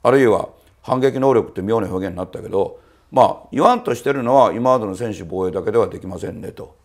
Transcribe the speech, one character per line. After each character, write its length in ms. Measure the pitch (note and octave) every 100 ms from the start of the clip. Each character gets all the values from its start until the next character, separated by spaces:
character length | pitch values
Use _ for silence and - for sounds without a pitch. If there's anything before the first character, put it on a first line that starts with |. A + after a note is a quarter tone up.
あ 80 | A#2+
る 80 | C3+
い 60 | B2
は 220 | F#2 - _ _ _
反 180 | - B2+
撃 200 | C3+ C3
能 140 | C3+
力 160 | A#2+ E2+
っ 20 |
て 100 | -
妙 200 | G2 A2+
な 60 | G2
表 200 | F#2 F#2+
現 40 |
に 60 | F2
な 60 |
っ 60 | F#2
た 120 | -
け 60 | -
ど、 320 | F#2+ E2+ - _ _ _
ま 320 | C3+ A2 -
あ、 40 | -
言 100 | B2
わ 100 | G#3
ん 80 | B3
と 100 | A#3+
し 80 | A#2+
て 100 | C#3
る 120 | C#3
の 120 | A#2+
は 180 | C3+ A2
今 180 | G2+ B2+
ま 80 | B2+
で 60 |
の 100 | G#2+
専 160 | F#2 A2+
守 120 | F#2+
防 240 | E2+ F#2 F#2
衛 40 |
だ 120 | F2+
け 80 | F2+
で 60 | A2+
は 100 | F#2
で 120 | F2
き 80 | F#2
ま 100 | F2+
せ 120 | F#2+
ん 120 | -
ね 100 | F#2
と。 240 | - - _